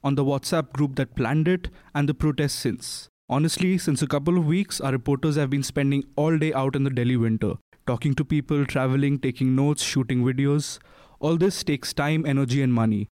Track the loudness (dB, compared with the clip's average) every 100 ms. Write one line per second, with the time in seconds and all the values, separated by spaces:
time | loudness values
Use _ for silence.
0 | 0 0 0 0 -2 -4 -4 -2 -2 -2
1 | -6 -2 0 2 2 0 -4 -12 -8 -2
2 | 0 0 -2 0 -2 -2 -4 -4 -8 -14
3 | -16 _ _ 0 0 0 0 0 0 0
4 | 0 0 0 2 2 0 -2 -4 -2 -2
5 | 0 0 0 0 0 -2 -2 0 0 0
6 | -2 -2 0 2 0 0 0 0 0 0
7 | 0 2 2 2 0 -4 _ _ -6 -2
8 | 0 0 0 0 0 0 0 0 0 0
9 | 0 0 -2 0 2 2 2 0 -2 -2
10 | 0 0 0 2 2 2 -2 -12 -18 -20
11 | -20 -6 -2 2 2 0 -4 -4 -4 -4
12 | 0 0 0 0 2 2 2 2 2 0
13 | -4